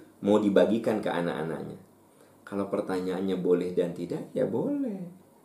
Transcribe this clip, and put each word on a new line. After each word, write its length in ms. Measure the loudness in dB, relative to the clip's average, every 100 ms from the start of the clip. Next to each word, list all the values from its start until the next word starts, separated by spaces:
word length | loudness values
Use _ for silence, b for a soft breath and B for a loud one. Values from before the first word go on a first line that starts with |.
| B B
mau 160 | 4 4
dibagikan 640 | 6 6 6 4 0 0
ke 80 | 0
anak-anaknya? 640 | -2 -2 -2 -4 -6 -8 -12 -18 _ _ b b b -8
Kalau 240 | -6 -2
pertanyaannya 640 | -2 -2 -4 -2 -2 0 0
boleh 400 | 4 2 2 0
dan 160 | -2
tidak, 400 | -2 -6 -6 -6
ya 160 | -2 -2
boleh. 560 | 0 -2 -2 -4 -6 -10 -16 _ _